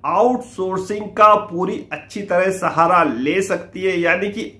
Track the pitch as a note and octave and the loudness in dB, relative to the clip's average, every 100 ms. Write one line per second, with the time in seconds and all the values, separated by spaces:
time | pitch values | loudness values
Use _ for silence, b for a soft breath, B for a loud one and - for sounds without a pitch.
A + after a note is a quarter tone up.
0 | C#3+ F3+ A#3+ B3 - - F#3 F#3 F#3 G#3 | -2 2 2 2 -6 -8 -4 -4 -6 -8
1 | G#3 - G#3+ G#3 - E3+ F#3 A3 - D3+ | -8 4 6 6 0 -6 -4 -6 -8 -14
2 | - G#3 G3+ F3+ F#3 F#3 E3+ D#3 E3+ F3+ | -12 -12 -2 0 0 0 -2 2 4 4
3 | D#3 A#2 C3+ F#3 F#3+ F3 - F#3 F#3 F3 | 2 0 -2 -2 -2 -4 -6 -4 -2 0
4 | E3+ F3+ G3+ G#3 - - | 0 0 -2 -6 -10 -2